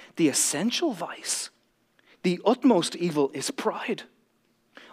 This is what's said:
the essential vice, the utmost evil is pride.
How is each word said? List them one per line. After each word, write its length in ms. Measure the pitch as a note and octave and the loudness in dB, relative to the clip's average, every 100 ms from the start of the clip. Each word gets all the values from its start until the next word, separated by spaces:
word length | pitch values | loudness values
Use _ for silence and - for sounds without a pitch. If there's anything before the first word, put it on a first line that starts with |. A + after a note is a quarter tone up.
| - | -14
the 140 | - D#3 | 0 2
essential 640 | A#2+ - - A3 - E4+ | 2 0 0 -2 0 -2
vice, 580 | F3+ E3+ - - - - _ _ _ _ _ _ _ | -4 -8 -10 -6 -6 -8 _ _ _ _ _ _ _
the 180 | F#3 F3 | -2 0
utmost 500 | G3 B3+ C4+ G3 - | 2 4 6 4 2
evil 340 | - F3 D3 C#3 | -2 -2 2 0
is 160 | C3+ - | -2 -8
pride. 540 | - A3 - - F#3 - _ _ _ _ _ _ - - | -4 -4 -4 -6 -8 -8 _ _ _ _ _ _ -20 -20